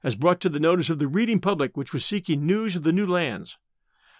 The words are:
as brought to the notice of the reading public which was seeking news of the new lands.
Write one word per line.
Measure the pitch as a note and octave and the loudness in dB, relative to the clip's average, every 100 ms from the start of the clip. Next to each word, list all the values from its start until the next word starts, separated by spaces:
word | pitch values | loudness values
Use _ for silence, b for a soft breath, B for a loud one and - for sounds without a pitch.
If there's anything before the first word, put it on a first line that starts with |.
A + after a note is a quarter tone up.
as | C#3+ G#2 | -2 2
brought | D3+ F3 | 2 2
to | F#3 | 0
the | D3 | 2
notice | D#3+ F3+ D3 | 2 2 2
of | D#3+ | 0
the | C#3+ | 0
reading | E3 A#3 A3 | 0 2 2
public | F#3+ F3+ C3+ - | 0 -2 -2 -4
which | C3+ | -6
was | C#3+ - | -6 -4
seeking | G3+ F3+ D3 D3 | -4 -2 -2 2
news | G#3 A3 F3 | 0 0 -2
of | |
the | D3+ | 0
new | F3 G3+ | 2 2
lands. | F3+ D#3 G2+ - - _ _ _ b b b | 0 -2 -6 -10 -18 _ _ _ b b b